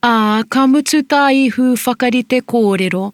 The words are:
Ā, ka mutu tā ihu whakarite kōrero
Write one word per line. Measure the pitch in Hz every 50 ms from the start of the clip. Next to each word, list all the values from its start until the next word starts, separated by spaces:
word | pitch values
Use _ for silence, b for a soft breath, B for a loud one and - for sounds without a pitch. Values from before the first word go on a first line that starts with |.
| -
Ā, | 240 233 226 214 214 214 214 220 220
ka | - 262 269
mutu | 269 262 294 277 - - 311 277
tā | - 302 285 285 277 269
ihu | 269 269 262 202 - 254 254 247
whakarite | 220 - - 240 233 254 247 233 254 240 _ - 254
kōrero | - - - 240 226 202 196 185 190 185 180 180 190 202